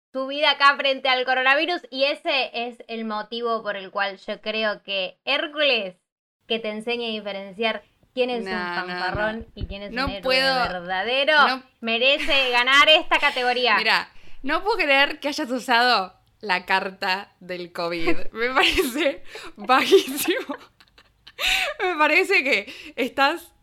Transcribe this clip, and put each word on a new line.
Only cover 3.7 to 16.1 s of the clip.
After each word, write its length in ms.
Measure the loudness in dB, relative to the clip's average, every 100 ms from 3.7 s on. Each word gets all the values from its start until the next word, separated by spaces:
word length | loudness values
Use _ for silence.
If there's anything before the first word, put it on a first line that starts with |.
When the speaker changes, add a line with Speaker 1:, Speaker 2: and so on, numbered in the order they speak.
| -8
Speaker 1:
el 140 | -6
cual 280 | -4 -4 -6
yo 220 | -10 -8
creo 420 | -6 -2 -2 -4
que 360 | -6 -4 -4 -6
Hércules, 720 | -4 -2 -2 0 0 0 -4 -12 _ _ _ _ -6
que 100 | -4
te 100 | -4
enseñe 340 | -6 -6 -4 -4
a 40 |
diferenciar 720 | -6 -8 -10 -10 -4 -4 -4 -10 _ _
quién 160 | -4 -2
es 160 | -2
un 60 | -4
Speaker 2:
No, 80 | -6
no, 160 | -4
Speaker 1:
fanfarrón 640 | -6 -6 -4 -4 -2 -2 -4
Speaker 2:
no. 80 | -10
Speaker 1:
y 120 | -10 -10
quién 160 | -10
es 100 | -8
Speaker 2:
No 140 | -4 -4
Speaker 1:
un 40 |
héroe 120 | -2
Speaker 2:
puedo, 320 | 0 2 2 0
Speaker 1:
verdadero, 920 | -2 -4 -6 -4 -2 0 2 4 4
Speaker 2:
no. 160 | 2 -8 -10
Speaker 1:
merece 720 | -4 0 2 2 2 2 2
ganar 380 | 2 4 6 8
esta 320 | 6 4 2
categoría. 560 | 2 0 0 2 2 2
Speaker 2:
Mira, 320 | 4 2 0 -12 -12 -6
no 220 | -2 -2
puedo 120 | 0 0
creer 420 | 2 4 2 0
que 80 | -6
hayas 200 | -4 -4
usado 640 | -4 0 2 4 2 0